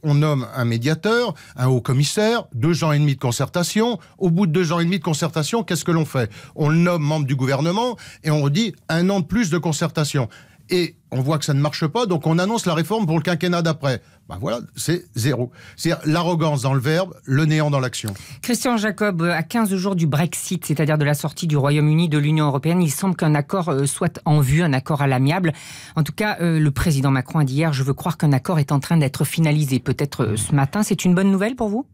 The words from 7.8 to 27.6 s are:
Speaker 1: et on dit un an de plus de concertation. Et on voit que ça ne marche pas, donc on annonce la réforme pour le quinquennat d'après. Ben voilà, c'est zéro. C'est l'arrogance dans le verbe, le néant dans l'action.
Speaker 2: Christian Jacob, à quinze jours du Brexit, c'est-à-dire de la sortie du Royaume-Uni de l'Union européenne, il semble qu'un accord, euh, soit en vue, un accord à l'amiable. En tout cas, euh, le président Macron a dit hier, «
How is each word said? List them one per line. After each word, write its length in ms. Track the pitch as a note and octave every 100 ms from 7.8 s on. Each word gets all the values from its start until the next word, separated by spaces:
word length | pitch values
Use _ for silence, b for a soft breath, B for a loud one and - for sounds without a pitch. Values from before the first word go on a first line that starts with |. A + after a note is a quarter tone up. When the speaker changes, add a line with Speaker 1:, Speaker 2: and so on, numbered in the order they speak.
| B3 A3+ B B
Speaker 1:
et 80 | D#3+
on 200 | D3+ C#3+
dit 240 | D3+ A3+ - -
un 180 | D#3+ F#3
an 120 | G3+
de 40 |
plus 240 | C#3+ G3+ F#3+
de 80 | F3
concertation. 720 | E3+ D3+ E3 - D3 C#3+ A#2 B B B -
Et 260 | F3+ E3+ - -
on 120 | C3
voit 160 | C3 D#3
que 80 | D#3+
ça 80 |
ne 60 | C#3
marche 240 | D3 - D#3+
pas, 180 | A3+
donc 220 | A#3 F3 D#3+
on 120 | E3
annonce 280 | G3 A#3 F#3
la 80 |
réforme 320 | E3 E3 A3 F3
pour 100 | E3
le 60 |
quinquennat 400 | F#3 F3 F3+ E3+
d'après. 400 | E3 D3+ C#3 A#2+ b b -
Ben 80 | F2+
voilà, 220 | G2 A#2 - -
c'est 300 | - F3 -
zéro. 360 | - A2 A#2+ B2 B B B
C'est 180 | E3 E3
l'arrogance 560 | D#3 E3+ E3+ E3 D#3+ C#3+
dans 140 | C3
le 60 | C3+
verbe, 340 | B2+ E3 F#3+ -
le 220 | - C3+ D#3+
néant 240 | D#3 D3
dans 100 | C#3
l'action. 320 | B2+ - A2 F#2+ B B
Speaker 2:
Christian 340 | - A#3 B3+ A#3
Jacob, 460 | G#3+ - G#3 E3+
à 200 | E3+ E3
quinze 320 | E3 A#3 G#3+
jours 220 | F#3+ G3 F#3
du 100 | D#3+
Brexit, 600 | D3 E3+ - - F3 -
c'est-à-dire 320 | D3+ D3+ D#3
de 80 | C#3+
la 80 |
sortie 320 | C#3+ D3 - E3+
du 100 | D3
Royaume-Uni 540 | C#3 D3+ D3+ D#3 E3+
de 80 | D3+
l'Union 300 | D3 D#3 D3
européenne, 340 | C3+ D#3 F3+
il 80 | E3
semble 260 | - G3 E3+
qu'un 180 | D#3+
accord, 360 | D3 C#3+ G3 E3+
euh, 160 | C3+ C#3
soit 340 | - F3 - E3
en 140 | D3+
vue, 200 | C3 D3+
un 120 | E3+
accord 260 | C3 - D3
à 60 | C#3
l'amiable. 480 | B2+ C3+ F3+ E3+ - B B B -
En 60 |
tout 100 | D3
cas, 240 | - G#3+ -
euh, 180 | E3+ D#3+
le 100 | D3+
président 400 | C#3 F3+ C#3 C#3
Macron 280 | C3+ - D#3+
a 60 |
dit 100 | C3+
hier, « 180 | C#3